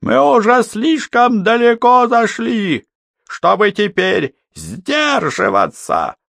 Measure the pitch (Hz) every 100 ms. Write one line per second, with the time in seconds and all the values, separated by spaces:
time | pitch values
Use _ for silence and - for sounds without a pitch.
0 | - 117 277 262 214 247 226 214 269 311
1 | - 240 247 233 185 233 240 233 240 247
2 | 240 233 226 - 226 240 202 135 - _
3 | _ _ _ - 170 190 208 196 208 208
4 | 185 190 147 _ _ - 80 190 185 285
5 | 302 277 156 - 101 98 87 - - 82
6 | 78 -